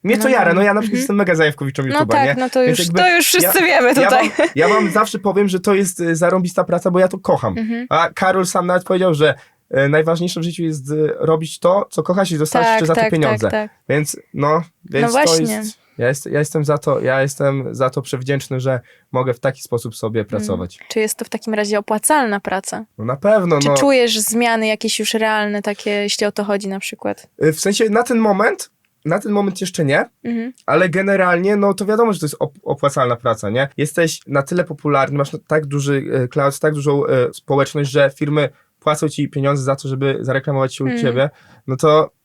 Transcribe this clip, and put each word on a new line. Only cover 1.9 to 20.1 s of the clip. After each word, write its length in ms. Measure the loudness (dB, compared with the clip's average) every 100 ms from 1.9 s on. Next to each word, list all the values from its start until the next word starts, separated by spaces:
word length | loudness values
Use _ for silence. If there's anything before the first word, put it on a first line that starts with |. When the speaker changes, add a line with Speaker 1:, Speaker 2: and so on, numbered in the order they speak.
Speaker 2:
No 120 | 0 2
tak, 200 | 2 2
Speaker 1:
nie? 100 | 0
Speaker 2:
no 60 | 0
to 100 | 2
Speaker 1:
Więc 160 | 2 2
Speaker 2:
już, 100 | 0
Speaker 1:
jakby 120 | 2
Speaker 2:
to 140 | 4 4
już 100 | 2
wszyscy 340 | 2 2 2
Speaker 1:
ja, 60 | 4
Speaker 2:
wiemy 220 | 4 4
Speaker 1:
ja 60 | 4
Speaker 2:
tutaj. 340 | 4 4 2
Speaker 1:
wam, 180 | 0 0 2
ja 120 | 2
wam 220 | 4 2
zawsze 280 | 0 0 -2
powiem, 280 | 0 2 2
że 100 | 0
to 140 | 0
jest, 260 | 2 0 -2
y, 160 | -2 2
zarąbista 480 | 2 2 0 -2
praca, 280 | 0 0 0
bo 80 | 2
ja 80 | 2
to 100 | 0
kocham. 400 | 0 0 0 -2
Speaker 2:
Mhm. 280 | -4 -6 -2
Speaker 1:
A 200 | 0 0 0
Karol 300 | 0 2 0
sam 200 | 0 0
nawet 160 | 0
powiedział, 300 | 0 2 2
że, 220 | 4 2 2 -10 _ _
e, 200 | 0 4
najważniejsze 500 | 4 2 0 -2 -2
w 40 |
życiu 200 | -6 -4
jest, 280 | -4 -4 -4
e, 40 | 0 0 0
robić 400 | 0 0 -2 -2
to, 280 | 0 0 0
co 120 | -4
kochasz 280 | -2 0 0
i 60 | 0
dostać 260 | 0 2
Speaker 2:
Tak, 80 | 2
Speaker 1:
jeszcze 120 | 2 2
za 100 | 2
to 60 |
Speaker 2:
tak, 100 | 2
Speaker 1:
pieniądze. 380 | 2 2 2 0
Speaker 2:
tak, 20 |
tak. 280 | -2 -6 _ -4
Speaker 1:
Więc 260 | -2 -2 -8 _
no, 160 | -4 0
Speaker 2:
No 140 | 0 -2 _ -6
Speaker 1:
więc 160 | -2 0
to 60 |
Speaker 2:
właśnie. 440 | 2 2 2 0 -4
Speaker 1:
jest, 220 | -6 -14 _ -2
ja 100 | -2
jest-, 180 | -2 -4
ja 80 | -2
jestem 260 | -2 -2 -2
za 120 | -2
to, 220 | 0 0
ja 220 | 0 0
jestem 540 | -2 -2 -2 -2 -6 -2
za 140 | -2
to 120 | -2
przewdzięczny, 580 | -6 -8 -4 -4 -4 -4
że 200 | -2 -4 -6 _ _
mogę 220 | -2 -2
w 60 | -2
taki 220 | -4 -6
sposób 340 | -6 -6 -6 -8
sobie 240 | -4